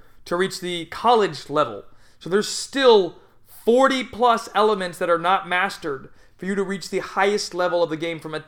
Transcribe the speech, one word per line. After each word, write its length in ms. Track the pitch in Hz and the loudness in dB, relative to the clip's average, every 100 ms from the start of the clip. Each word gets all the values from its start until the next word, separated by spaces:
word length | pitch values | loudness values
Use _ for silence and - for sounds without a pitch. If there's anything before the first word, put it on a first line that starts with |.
| - - - | -20 -20 -6
to 100 | 175 | -2
reach 240 | 185 - | -2 -4
the 260 | 180 175 160 | -8 -8 -8
college 640 | - 226 240 190 139 - | -2 2 4 2 -2 -4
level. 340 | 147 135 101 - - - - | -2 -2 -4 -14 -20 -20 -18
So 100 | 165 | -2
there's 200 | 196 - | -2 -2
still 720 | - - 269 254 220 170 - - _ - | -6 -6 4 6 6 4 -4 -20 _ -20
forty 580 | - - 247 269 262 | -4 2 4 4 2
plus 460 | 220 202 240 226 - 196 | -4 0 2 2 0 0
elements 420 | 214 202 180 165 | 2 0 -4 -4
that 120 | 180 | 0
are 100 | 170 | 0
not 280 | 170 190 170 | 2 0 0
mastered 640 | 180 196 - 165 135 - - - _ | -2 -2 -4 -8 -8 -12 -20 -20 _
for 100 | 185 | -4
you 100 | 202 | -4
to 80 | |
reach 260 | 190 196 - | -4 -6 -6
the 100 | 185 | -6
highest 540 | - 202 202 208 - | -4 0 0 0 -2
level 300 | 175 180 175 | -2 0 0
of 60 | 170 | 0
the 80 | 156 | -2
game 220 | 170 160 | -6 -8
from 140 | 160 | -10
a, 120 | 156 | -12